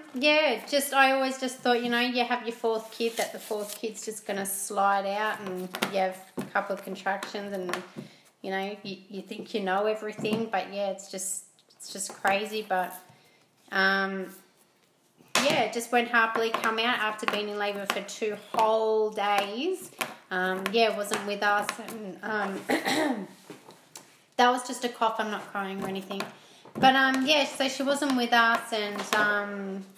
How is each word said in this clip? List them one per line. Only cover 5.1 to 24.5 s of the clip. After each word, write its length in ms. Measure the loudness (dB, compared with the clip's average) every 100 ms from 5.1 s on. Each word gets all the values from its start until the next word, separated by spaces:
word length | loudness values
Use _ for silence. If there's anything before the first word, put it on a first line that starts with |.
| -2 -2 -4
and 280 | -6 -6 -6 -4 -2
you 60 | 0
have 180 | 0 -2 -12 -10
a 40 |
couple 280 | -4 -2 -2
of 80 | -4
contractions 680 | -8 -6 -4 -4 -4 -8 -6
and, 240 | -6 -4 -6 -8 -14 -16 -18 _ _
you 100 | -6
know, 240 | -4 -4 -8
you, 140 | -10 -12 -12
you 100 | -12
think 320 | -12 -12 -6
you 80 | -4
know 240 | 0 2
everything, 640 | 2 0 -4 -6 -2 0 0
but 220 | -2 -4
yeah, 160 | -4 -4
it's 220 | -4 -8
just, 340 | -8 -6 -8 -10 _ _ -20
it's 160 | -14
just 220 | -8 -8
crazy, 500 | -2 0 2 0 -6 -2
but, 280 | -2 -2 -6 -18 -20 _ _ _ _ -6
um, 560 | 2 4 4 0 -4 -8 -12 -20 _ _ _ _ _ _ _ -4 2
yeah, 260 | 2 4 2
just 220 | -2 0
when 140 | 0 2
Harper 340 | 4 4 2
Lee 100 | 0
come 260 | 0 0 2
out 200 | 2 2
after 260 | 0 -2 0
being 200 | 0 0
in 80 | -2
labour 260 | -2 -2 -2
for 80 | -2 -4
two 300 | -4 -4 -4 -4
whole 560 | 2 4 6 4 4 2
days, 800 | 2 2 4 2 0 -2 -2 -6 -8 -10 -10 -6
um, 340 | -2 0 0 0
yeah, 240 | 4 4 4
wasn't 300 | 0 0 0
with 160 | 0
us, 260 | 4 4 2 -6 -10
and, 300 | -10 -10 -8
um, 360 | -4 -2 -2 -4 0
<clears throat> 600 | 0 2 0 0 -2 -6 -14 -18 -20 -20 -20 -20 -20 -20 -20 _ 2
that 120 | 4